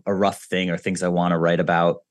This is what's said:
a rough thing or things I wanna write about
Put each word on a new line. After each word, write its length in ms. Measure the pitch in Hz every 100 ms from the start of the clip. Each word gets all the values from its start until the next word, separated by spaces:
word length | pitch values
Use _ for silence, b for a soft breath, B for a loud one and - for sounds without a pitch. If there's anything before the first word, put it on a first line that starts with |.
| -
a 80 |
rough 300 | 95 98 -
thing 260 | - 92 90
or 60 | 85
things 240 | - 90
I 60 | 90
wanna 300 | 87 87 85
write 220 | 85 85
about 380 | 82 85 85 82 _